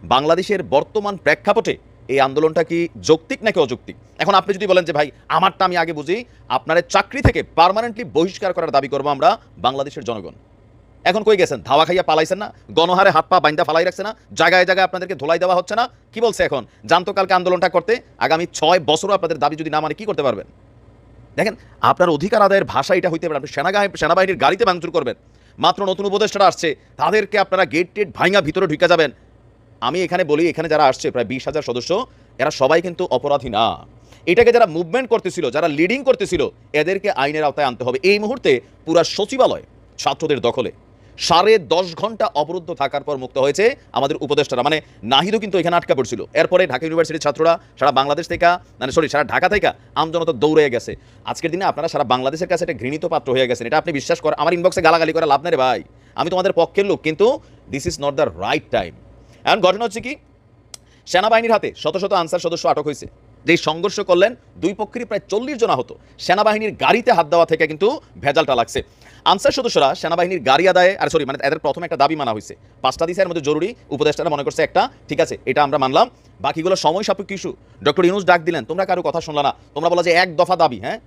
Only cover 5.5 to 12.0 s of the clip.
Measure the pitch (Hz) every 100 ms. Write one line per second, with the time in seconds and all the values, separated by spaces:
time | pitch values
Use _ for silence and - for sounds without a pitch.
5.5 | 185 185 175 165 156 143 202 247 - -
6.5 | 127 143 165 175 - - 262 - 165 -
7.5 | - 170 202 240 208 208 - 180 190 196
8.5 | 180 160 139 139 139 139 139 156 220 -
9.5 | - 104 135 139 151 117 113 82 - _
10.5 | _ _ - _ - - 185 208 208 165
11.5 | 135 80 139 160 180